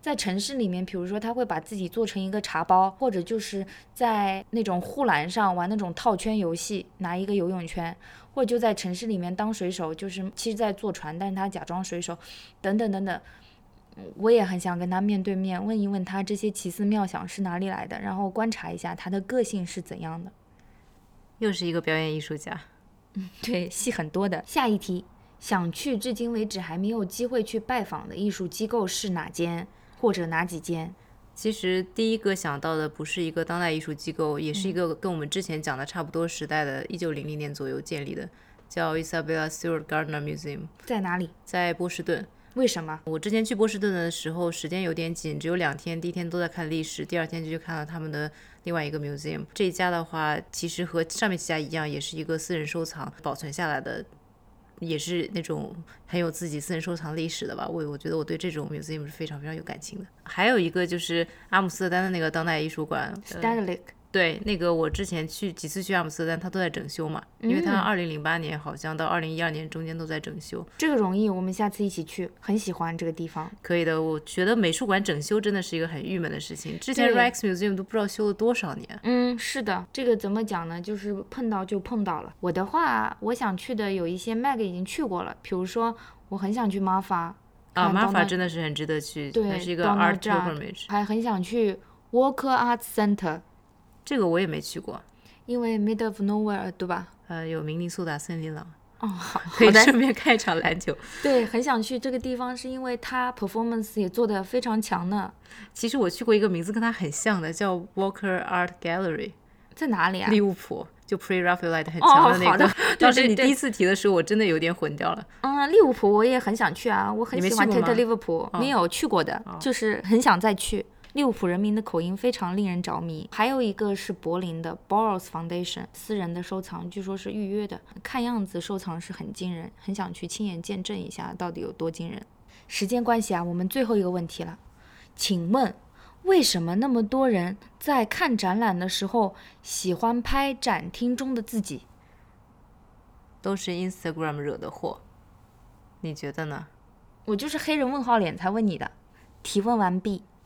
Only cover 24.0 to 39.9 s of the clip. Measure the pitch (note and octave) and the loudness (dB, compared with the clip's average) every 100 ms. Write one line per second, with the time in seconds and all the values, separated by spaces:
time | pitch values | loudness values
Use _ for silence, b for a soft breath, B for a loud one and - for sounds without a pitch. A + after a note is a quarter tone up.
24 | D#3 F3+ G3 E3 - D#4+ B3 G#3 - F3+ | -2 0 0 -2 -4 0 2 2 0 -6
25 | - b b b - G3 E3+ - D4 A3+ | -6 b b b -2 0 0 -2 -2 -2
26 | B3+ A3 A#3 A#3 G#3+ F#3+ E3+ E3 G3+ A3+ | -2 -4 -2 -2 -2 -4 -6 -2 -2 0
27 | F#3 - A#3+ B3 G#3+ A3+ A3 B3 G3 D3+ | -2 -2 -2 0 -2 -4 -2 -2 -2 -8
28 | - - G#3 F#3+ F3+ - G#3+ A#3+ F#3 - | -8 -4 -2 -2 -4 -4 -2 0 0 -2
29 | G3+ F3 - - E3+ E3+ F3+ b b b | -2 -4 -4 -4 -4 -4 -8 b b b
30 | A#3+ F#3+ E3 E3 F3 E3+ - E3 E3 F#3 | 2 2 0 -2 -2 -4 -6 -4 -6 -12
31 | b b - - A3 G#3+ F#3 F#3 F#3 - | b b -20 -6 -4 -2 0 0 -2 0
32 | A3+ A3 G3+ F#3+ E3 C#3 D#3+ D#3+ D3+ D3+ | 2 2 0 0 -2 -4 -2 -2 -2 -4
33 | D3+ - E3 E3 D#3+ F3 F3 D#3+ D#3+ D3 | -6 -4 -2 -2 -2 0 0 -2 -4 -8
34 | - D#3 D#3 D3 D#3 D3+ F#3+ E3+ E3+ D#3 | -6 -2 0 0 -2 -2 -2 0 0 0
35 | F#3+ E3 D3 F#3+ F3+ D#3 D#3 C3 C#3 F#3 | -2 -2 -4 -4 -4 -4 -4 -4 -6 -6
36 | D#3+ E3 E3+ - D3 D3+ D3 C3+ - E3+ | -4 -2 -2 -4 -4 -2 -2 -4 -6 -4
37 | E3+ C#3+ C#3+ D3+ D3 D3 C3+ C3+ C#3+ D#3 | -4 -4 -6 -6 -6 -6 -6 -6 -6 -8
38 | C#3 - E3+ b b b b - E3 D#3+ | -6 -8 -10 b b b b -4 -2 -2
39 | D#3 E3 D#3 D#3+ D#3 - E3+ D#3+ D#3 | -2 -4 -2 -2 -2 -4 -4 -4 -2